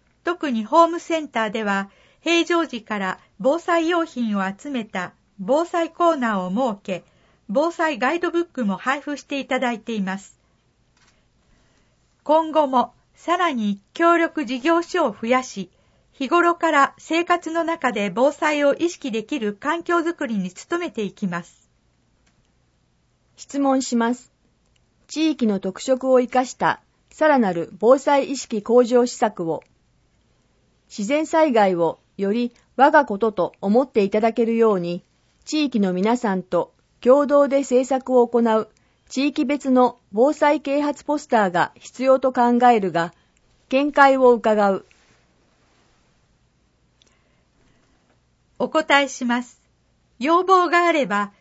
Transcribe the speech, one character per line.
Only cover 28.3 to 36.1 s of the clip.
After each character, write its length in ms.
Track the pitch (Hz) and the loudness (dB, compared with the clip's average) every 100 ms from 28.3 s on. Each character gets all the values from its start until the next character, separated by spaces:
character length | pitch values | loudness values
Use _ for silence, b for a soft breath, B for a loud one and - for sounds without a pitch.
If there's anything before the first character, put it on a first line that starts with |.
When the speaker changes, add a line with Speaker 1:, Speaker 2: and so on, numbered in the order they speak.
Speaker 2:
意 60 | 269 | -6
識 240 | - 214 | -6 -6
向 220 | 214 247 | 2 4
上 220 | 233 247 247 | 4 2 2
施 100 | - | 0
策 360 | 214 196 165 | -4 -4 -6
を。 120 | 151 _ _ _ _ _ _ _ _ _ _ _ _ _ | -8 _ _ _ _ _ _ _ _ _ _ _ _ _
自 180 | - 202 | -10 -4
然 200 | 294 311 | -2 0
災 280 | 320 311 | 2 2
害 220 | 233 196 170 | 4 2 2
を 240 | 160 - _ - | -2 -4 _ -6
よ 140 | 196 | -4
り 220 | 233 240 b b - | -2 -4 b b 2
我 160 | 285 | 4
が 140 | 302 254 | 4 2
こ 120 | 196 | -2
と 140 | 226 | -2
と 220 | 196 165 - | -2 -4 -4
思 220 | 196 233 | 0 2
っ 80 | 285 | 2
て 120 | 226 | 0
い 60 | 196 | 0
た 120 | 214 | 0
だ 120 | 226 | 0
け 120 | 247 226 | 0 0
る 120 | 226 | 2
よ 180 | 226 190 | 2 2
う 40 | |
に、 240 | 175 175 _ _ _ _ - | -2 -8 _ _ _ _ -6
地 200 | 302 285 | -4 -2
域 140 | 220 | 0
の 140 | 190 | 0
皆 240 | 180 208 | 0 0